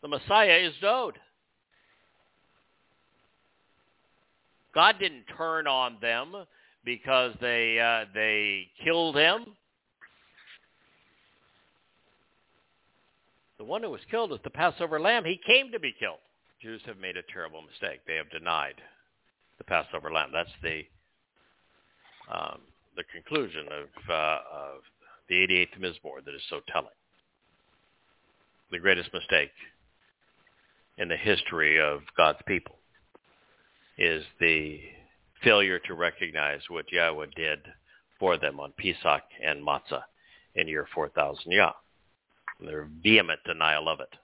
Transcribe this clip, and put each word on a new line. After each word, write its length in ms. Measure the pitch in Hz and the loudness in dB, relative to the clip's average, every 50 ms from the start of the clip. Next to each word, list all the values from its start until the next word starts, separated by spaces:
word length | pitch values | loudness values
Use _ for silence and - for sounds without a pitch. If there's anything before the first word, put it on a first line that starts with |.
| - | -6
The 60 | 147 | -6
Messiah 500 | 147 135 - - 202 214 214 196 170 170 | -6 -6 -2 4 6 6 8 8 8 6
is 160 | 185 170 147 147 185 | 6 2 -4 -2 0
Dowd. 320 | 202 226 262 247 180 - - - _ _ _ _ _ _ _ _ _ _ _ _ _ _ _ _ _ _ _ _ _ _ _ _ _ _ _ _ _ _ _ _ _ _ _ _ _ _ _ _ _ _ _ _ _ _ _ _ _ _ _ _ _ _ _ _ _ _ _ _ _ _ _ _ _ _ _ _ _ - | 2 2 2 0 -4 -6 -12 -20 _ _ _ _ _ _ _ _ _ _ _ _ _ _ _ _ _ _ _ _ _ _ _ _ _ _ _ _ _ _ _ _ _ _ _ _ _ _ _ _ _ _ _ _ _ _ _ _ _ _ _ _ _ _ _ _ _ _ _ _ _ _ _ _ _ _ _ _ _ 2
God 220 | 156 170 202 220 190 | 6 6 6 6 4
didn't 260 | 196 180 151 127 107 - - - | -2 -4 -4 -6 -18 -18 -10 -6
turn 280 | 165 165 160 160 151 | -4 -2 -2 -2 0
on 300 | 147 135 131 127 123 117 104 110 | 0 0 0 0 -2 -4 -4 -2
them 320 | 117 117 117 131 160 185 202 185 _ _ _ _ _ _ _ _ | -2 -2 -2 -2 -8 -12 -16 -18 _ _ _ _ _ _ _ _
because 480 | 120 123 107 - 135 131 127 127 123 110 101 | -8 -8 -6 -2 2 2 2 2 2 -2 -4
they, 380 | 123 120 120 117 117 113 113 113 | -2 0 2 2 2 2 2 2
uh, 240 | 117 117 117 113 110 101 95 | 4 4 2 2 -2 -4 -2
they 540 | 107 107 110 107 107 104 104 98 98 92 _ _ - - | 0 2 2 2 2 0 -2 -2 -4 -8 _ _ -6 -2
killed 320 | 156 165 170 170 160 143 | 0 0 2 0 0 2
him. 300 | 143 151 165 190 226 233 220 - _ _ _ _ _ _ _ _ _ - - _ _ _ _ _ - - - - - _ _ _ _ _ _ _ _ _ _ _ _ _ _ _ _ _ _ _ _ _ _ _ _ _ _ _ _ _ _ _ _ _ _ _ _ _ _ _ _ _ _ _ _ _ _ _ _ _ _ _ _ _ _ _ _ _ _ _ | 4 4 4 4 2 -4 -12 -20 _ _ _ _ _ _ _ _ _ -20 -20 _ _ _ _ _ -20 -20 -20 -20 -20 _ _ _ _ _ _ _ _ _ _ _ _ _ _ _ _ _ _ _ _ _ _ _ _ _ _ _ _ _ _ _ _ _ _ _ _ _ _ _ _ _ _ _ _ _ _ _ _ _ _ _ _ _ _ _ _ _ _ _
The 80 | _ 110 | _ -10
one 180 | 110 160 220 233 | -8 -8 -6 -6
who 80 | 202 | -8
was 100 | 139 101 - - | -10 -12 -10 -6
killed 220 | - 226 233 196 143 | -4 -4 -2 -4 -6
is 80 | 110 - | -10 -10
the 60 | 139 | -12
Passover 500 | _ 139 165 180 - - 175 160 156 151 | _ 0 0 0 0 -2 -4 -4 -2 0
lamb. 240 | 160 196 233 240 185 | 2 2 2 2 0
He 160 | 160 185 175 - | -2 -6 -6 4
came 260 | - 233 262 277 254 226 | 6 6 6 6 0 -8
to 80 | 220 | -6
be 140 | 156 131 107 - | -6 -6 -6 -4
killed. 200 | 117 98 80 73 _ _ _ _ _ _ _ _ | -6 -6 -6 -8 _ _ _ _ _ _ _ _
Jews 220 | - 113 113 107 - | -16 -14 -14 -14 -14
have 140 | - 107 95 | -16 -16 -10
made 180 | 92 92 90 | -10 -10 -8
a 160 | 90 87 - - | -10 -12 -12 -12
terrible 300 | 92 85 80 78 80 78 | -12 -12 -12 -14 -18 -20
mistake. 380 | 73 - - - 92 71 67 _ | -20 -14 -10 -8 -8 -8 -10 _
They 100 | - 80 | -6 -4
have 140 | 80 78 76 | -4 -4 -6
denied 440 | 80 80 82 87 82 78 71 69 65 - - - _ _ _ _ _ _ _ _ _ _ _ _ _ | -12 -8 -4 -2 -2 0 -2 -4 -8 -16 -20 -20 _ _ _ _ _ _ _ _ _ _ _ _ _
the 80 | _ - | _ -6
Passover 460 | - 95 82 85 - - 80 76 78 80 | 0 0 0 0 -2 -10 -10 -8 -4 -2
lamb. 180 | 80 73 65 69 | -2 -2 -2 -4
That's 180 | 82 85 - - - 92 | -4 -4 -6 -10 -8 -8
the, 200 | 85 80 78 73 _ _ _ _ _ _ _ _ _ _ _ _ _ _ _ _ _ _ _ _ _ _ _ _ - _ - - - | -6 -6 -6 -10 _ _ _ _ _ _ _ _ _ _ _ _ _ _ _ _ _ _ _ _ _ _ _ _ -20 _ -20 -16 -10
um, 280 | - - 78 76 71 69 69 _ _ _ _ _ _ | -10 -8 -8 -8 -12 -14 _ _ _ _ _ _ _
the 80 | 90 90 _ - | -14 -14 _ -14
conclusion 520 | 85 - - 147 156 135 95 80 78 73 71 73 76 | -20 -14 -6 -4 -4 -4 -4 -8 -12 -12 -12 -12 -14
of, 300 | 73 71 _ - - - | -14 -16 _ -20 -6 -4
uh, 280 | 85 78 78 78 78 69 - 67 - | -2 0 0 0 -2 -2 -4 -12 -14
of 280 | 71 71 69 69 67 _ - _ _ _ - - - _ _ | -14 -12 -14 -14 -18 _ -20 _ _ _ -20 -20 -20 _ _
the 140 | 90 90 95 | 2 2 4
eighty-eighth 360 | 92 92 90 90 - - 95 | 4 4 2 2 2 -2 -8
Mizmor 420 | 92 90 82 - _ 78 67 67 69 | -8 -8 -8 -8 _ -14 -14 -14 -14
that 100 | 69 69 | -14 -14
is 80 | 69 - - | -14 -10 -10
so 100 | 85 73 - - | -10 -10 -10 -4
telling. 280 | - 85 69 55 _ _ _ _ _ _ _ _ _ _ _ _ _ _ _ _ _ _ _ _ _ _ _ _ _ _ _ _ _ _ _ _ _ _ _ _ | -4 -4 -4 -6 _ _ _ _ _ _ _ _ _ _ _ _ _ _ _ _ _ _ _ _ _ _ _ _ _ _ _ _ _ _ _ _ _ _ _ _
The 80 | 90 87 | -10 0
greatest 320 | 85 98 95 90 85 - - | 2 4 4 4 0 -8 -10
mistake 380 | 87 - - 90 80 73 71 _ - - - _ _ _ _ _ _ _ _ _ _ _ _ _ _ _ _ _ _ _ _ _ _ _ _ _ - | -10 -2 2 2 2 2 0 _ -20 -20 -20 _ _ _ _ _ _ _ _ _ _ _ _ _ _ _ _ _ _ _ _ _ _ _ _ _ -8
in 100 | 104 85 | -6 -4
the 80 | 85 | -4
history 640 | 78 - 107 101 87 - - 87 82 78 76 78 78 | -2 2 0 0 0 0 -4 -2 2 4 4 6 6
of 200 | 78 73 73 73 73 - - | 4 2 0 -4 -8 -8 2
God's 260 | - 85 78 76 - - | 4 4 4 4 2 -4
people 300 | - 101 85 - - - _ _ _ _ _ _ _ _ - _ _ _ _ _ _ _ _ _ _ _ _ _ _ _ | -4 -4 -4 -4 -8 -20 _ _ _ _ _ _ _ _ -20 _ _ _ _ _ _ _ _ _ _ _ _ _ _ _
is 260 | - 98 87 82 78 78 - - _ | 2 2 2 2 0 -6 -10 -4 _
the 420 | 85 82 80 78 76 76 76 73 - - - - - _ _ _ _ _ _ - - | 2 2 2 2 0 -4 -10 -12 -16 -20 -20 -20 -20 _ _ _ _ _ _ 2 4
failure 360 | 123 110 101 101 95 92 90 - | 6 6 6 6 4 0 -2 -4
to 80 | - 95 | -8 -6
recognize 680 | 80 87 85 80 - 92 85 76 78 73 71 71 73 - - | -2 -2 -2 -2 -2 -8 -6 -4 -2 -2 -2 -2 -6 -8 -10
what 240 | 87 82 76 - 90 | -10 -10 -8 -2 0
Yahweh 340 | 87 85 82 78 76 76 71 69 | 2 2 2 0 -2 -8 -10 -8
did 240 | 80 80 78 76 73 _ - - _ _ _ _ _ _ _ _ _ | -6 -4 -4 -4 -6 _ -20 -20 _ _ _ _ _ _ _ _ _
for 160 | 98 92 87 | 2 2 2
them 240 | 78 78 73 69 71 | 2 0 -4 -4 -4
on 120 | 71 71 - | -12 -14 -12
Pesach 460 | - - 92 80 - - 82 73 71 - _ - - 58 | -4 -4 -4 -4 0 2 2 2 2 0 _ -18 -6 -4
and 240 | 76 76 71 73 | -4 -4 -2 0
Matzah 360 | 73 71 69 - - 76 67 - - _ _ _ _ - - _ _ _ | -2 -2 -2 -2 -6 -8 -8 -8 -10 _ _ _ _ -20 -20 _ _ _
in 120 | - 85 80 | -2 -2 -2
year 180 | 78 78 71 - - | -2 -6 -6 -6 -4
four 140 | - 78 71 | -6 -6 -4
thousand 440 | _ - 73 71 73 - - 82 90 | _ -2 -2 -2 -2 -8 -6 0 4
Yah, 200 | 101 98 85 - - _ _ _ _ _ _ _ _ _ _ _ _ _ - - _ | 4 4 4 2 -6 _ _ _ _ _ _ _ _ _ _ _ _ _ -16 -16 _
and 100 | - 80 | -14 -10
their 180 | 76 76 76 76 78 80 82 | -10 -10 -10 -10 -16 0 4
vehement 380 | 104 110 107 95 82 78 - _ | 6 6 6 6 4 -2 -6 _
denial 420 | - 82 80 80 78 78 76 78 80 | -8 -4 0 2 2 2 2 0 -2
of 120 | 80 71 | -4 -4
it. 140 | - - - - | -6 -16 -16 -20